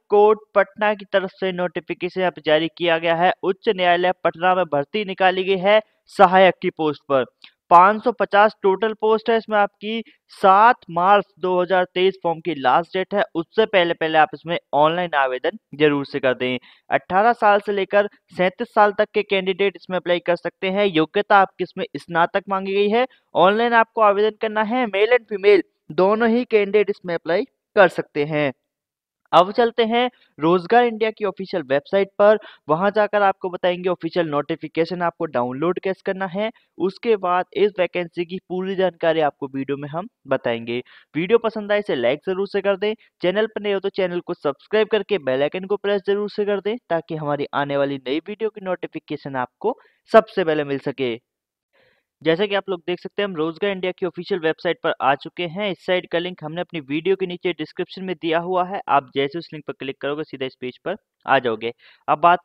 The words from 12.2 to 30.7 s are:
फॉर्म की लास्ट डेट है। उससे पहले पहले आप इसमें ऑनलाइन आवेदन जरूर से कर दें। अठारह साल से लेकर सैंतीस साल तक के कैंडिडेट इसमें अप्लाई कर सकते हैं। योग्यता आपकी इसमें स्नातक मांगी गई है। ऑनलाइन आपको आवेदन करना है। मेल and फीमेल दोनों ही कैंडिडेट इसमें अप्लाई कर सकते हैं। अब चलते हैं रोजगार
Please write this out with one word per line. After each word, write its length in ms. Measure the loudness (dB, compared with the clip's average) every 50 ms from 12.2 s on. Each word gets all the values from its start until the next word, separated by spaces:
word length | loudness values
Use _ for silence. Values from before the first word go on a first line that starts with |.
| -4
फॉर्म 160 | -4 -4 -4
की 140 | -6 -6 -4
लास्ट 380 | 0 2 2 2 2 0 -2 -4
डेट 200 | -6 -4 -2 -2
है। 100 | -2 -2 -2 -4
उससे 300 | -8 -8 _ 0 0 0
पहले 260 | 2 2 2 2 0 -2
पहले 240 | -4 -2 0 2
आप 120 | 2 2 2 0
इसमें 240 | -6 -8 -6 -8 -8 -6 _ 0
ऑनलाइन 380 | 2 2 2 2 -2 -4 -2 0
आवेदन 420 | 0 0 0 -2 -2 -4 -4 -6 -6 _ _ -2
जरूर 300 | 2 2 2 2 0 -4
से 140 | -6 -4 -2
कर 140 | 0 0 0
दें। 240 | 0 -2 -4 -4 -6 _ -14 -20 _ _ -4
अठारह 440 | -4 -4 -2 -2 0 2 2 2 2
साल 240 | 2 2 2 2 2
से 120 | 0 -2
लेकर 360 | -4 -4 -4 0 0 0 0 0 _ _ _ _ -4
सैंतीस 340 | -2 -2 -2 -2 -6 -10 -2
साल 240 | 2 2 4 4 2 0
तक 80 | -2 -2 -2
के 100 | -4 -2
कैंडिडेट 520 | -2 -2 -2 -2 -2 -2 -2 -2 -4 -4
इसमें 220 | -6 _ -6 -6
अप्लाई 220 | -4 -2 -2 -2 0
कर 140 | 0 -2 -2
सकते 320 | -2 -4 -8 -8 -6 -6 -4
हैं। 160 | -2 0 0
योग्यता 500 | 0 2 0 0 0 -2 -2 2 4 4
आपकी 260 | 4 4 2 _ -8 -10
इसमें 220 | -8 -8 -10 -10 -8 -10
स्नातक 460 | -12 -10 -4 -2 -2 0 0 -2 -4 -4 -4
मांगी 240 | -6 -6 -4 -2 -2
गई 160 | 0 0 2
है। 160 | 2 0 -2 -2 _ _ _ _ 0
ऑनलाइन 380 | 2 2 4 2 2 0 2 2
आपको 260 | 2 0 0 0 2 2
आवेदन 340 | 2 4 2 0 0 -2 -4
करना 220 | -6 -4 -2 -2 -2
है। 200 | -2 -2 -2 -2
मेल 300 | -2 0 0 2 2 2
and 120 | 0 0 -2
फीमेल 340 | -6 0 4 4 4 4 2 _ _ _ _ -6 0
दोनों 360 | 2 2 2 2 2 2 2
ही 140 | 2 0 0
कैंडिडेट 440 | 2 0 0 2 2 2 2 2 0
इसमें 240 | -4 _ -6 -6 -6
अप्लाई 300 | -4 -2 -2 -2 -2 -2 -6 _ _ _ _ 4
कर 120 | 4 4 4
सकते 360 | 4 -2 -8 _ -4 -4 -2
हैं। 260 | -2 -2 -2 -2 -2 -4 _ _ _ _ _ _ _ _ _ _ _ _ _ _ 2
अब 200 | 4 4 4 4
चलते 320 | 2 0 0 0 0 0 0
हैं 240 | 0 0 0 0 -2 -4 _ _ _ _ -2
रोजगार 440 | 2 2 2 2 2 4